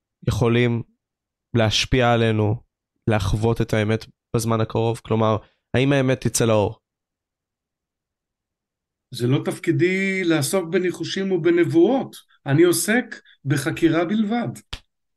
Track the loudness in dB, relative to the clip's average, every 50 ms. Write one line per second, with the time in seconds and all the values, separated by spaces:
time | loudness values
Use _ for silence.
0 | _ _ _ _ -6 -6 -2 0 0 2 2 2 2 0 0 -4 -6 _ _ _
1 | _ _ _ _ _ _ _ _ _ _ 0 0 0 2 0 -2 -2 0 0 2
2 | 4 4 4 2 2 2 2 0 0 0 -2 -4 _ _ _ _ _ _ _ _
3 | -2 -2 -2 0 0 -2 -2 0 0 0 0 0 -2 -2 0 0 0 0 -2 -4
4 | -4 -12 _ _ _ _ -6 -4 -2 0 0 -2 -2 -2 -2 -2 -2 -2 -4 -4
5 | _ -4 0 0 2 2 0 -2 -4 _ _ _ _ -4 -2 0 2 2 2 2
6 | 2 0 -2 -2 -2 -4 -2 0 2 2 4 2 2 0 -4 _ _ _ _ _
7 | _ _ _ _ _ _ _ _ _ _ _ _ _ _ _ _ _ _ _ _
8 | _ _ _ _ _ _ _ _ _ _ _ _ _ _ _ _ _ _ _ _
9 | _ _ -8 -4 -2 0 0 0 -2 -4 -8 -4 -2 -2 0 2 2 0 0 0
10 | -2 -2 -2 -2 0 0 0 0 0 0 -2 -2 -2 0 -2 -2 -2 -2 -4 -6
11 | -8 -8 -6 -6 -2 -2 -2 0 2 2 2 2 2 2 4 4 4 4 4 0
12 | -2 -6 -12 -20 _ _ _ _ -4 0 4 4 4 4 4 0 0 0 0 0
13 | 0 -4 -14 -20 _ _ _ _ -4 -2 -2 -2 -2 -4 -2 0 0 2 2 2
14 | 0 0 0 -2 -2 -2 -2 -4 -4 -6 -10 -12 _ -14 -16 -16 _ _ _ _
15 | _ _ _